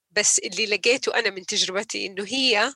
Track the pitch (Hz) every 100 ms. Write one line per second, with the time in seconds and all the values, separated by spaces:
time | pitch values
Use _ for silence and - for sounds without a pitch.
0 | _ 208 208 - 220 185 214 208 233 262
1 | - 233 220 190 185 202 - 185 220 202
2 | 190 190 202 262 262 208 240